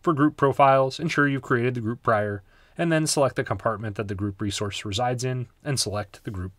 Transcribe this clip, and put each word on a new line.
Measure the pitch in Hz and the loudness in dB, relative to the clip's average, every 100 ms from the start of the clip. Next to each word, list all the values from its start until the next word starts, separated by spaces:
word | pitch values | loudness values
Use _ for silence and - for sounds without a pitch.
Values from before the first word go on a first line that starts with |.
For | - | 0
group | 147 151 - | 2 2 4
profiles, | 139 123 135 135 131 - | 0 6 6 6 4 0
ensure | - 147 143 | -2 2 2
you've | 135 | 0
created | 127 123 123 | 0 2 2
the | 123 | -2
group | 110 120 | -4 -4
prior, | - 107 104 101 - _ _ - | 0 2 0 -4 -10 _ _ -4
and | 170 | 0
then | 160 156 | 2 2
select | - 131 - | 2 2 0
the | |
compartment | 123 104 117 104 110 101 | -4 -2 -2 -2 -6 -6
that | 101 | -6
the | |
group | 98 104 98 | -2 -4 -2
resource | 104 - 104 98 | -4 -2 -4 -6
resides | 110 107 123 123 | -6 -2 -2 -2
in, | 127 127 120 _ | -2 -4 -8 _
and | 151 131 | -6 -4
select | - 101 101 - | -2 -4 -8 -12
the | - | -10
group | 95 92 | -8 -8